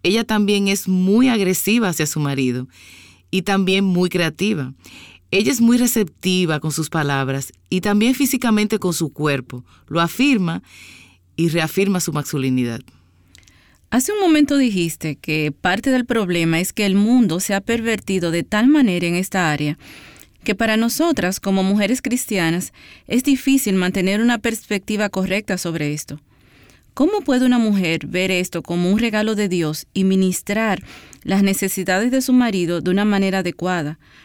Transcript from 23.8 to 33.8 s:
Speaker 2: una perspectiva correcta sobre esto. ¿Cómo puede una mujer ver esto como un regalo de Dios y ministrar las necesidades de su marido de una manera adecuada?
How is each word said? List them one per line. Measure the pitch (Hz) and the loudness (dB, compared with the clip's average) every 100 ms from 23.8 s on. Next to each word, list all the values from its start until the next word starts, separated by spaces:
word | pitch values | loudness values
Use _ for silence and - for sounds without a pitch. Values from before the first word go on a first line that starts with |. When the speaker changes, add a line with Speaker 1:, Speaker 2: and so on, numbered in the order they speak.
| 180 196 185 208 | 0 0 0 2
Speaker 2:
una | 233 233 | 2 0
perspectiva | 233 226 - 202 - 208 208 | -2 -4 -4 -6 -4 -2 -2
correcta | 196 185 190 214 185 | -2 -2 -2 -2 -4
sobre | 175 160 147 | -4 -4 -4
esto. | 151 - 151 _ _ _ _ - - _ | -6 -10 -14 _ _ _ _ -20 -20 _
¿Cómo | - 311 415 | 0 0 0
puede | - 254 254 | 0 2 2
una | 247 | 2
mujer | 220 202 180 160 - | 2 2 0 -2 -4
ver | 180 185 | -2 0
esto | 185 180 175 | 0 -2 -6
como | - 170 175 | -4 -2 2
un | 202 | 2
regalo | 233 214 214 208 | 0 0 -2 0
de | 202 | -2
Dios | 175 156 151 - | 0 -2 -4 -6
y | - 190 | -2 2
ministrar | 190 185 185 - 208 220 190 - - - - | 2 2 -2 -4 -2 -2 -2 -6 -20 -20 -14
las | - 190 | -2 2
necesidades | 196 196 190 190 185 185 233 | 2 0 -4 -4 -2 0 0
de | 262 | 0
su | 254 | 2
marido | 254 247 196 170 170 | 2 2 0 0 -2
de | 175 | 0
una | 185 | 0
manera | 208 202 196 190 | 2 2 0 0
adecuada? | 180 - 175 180 | -4 -4 -4 -2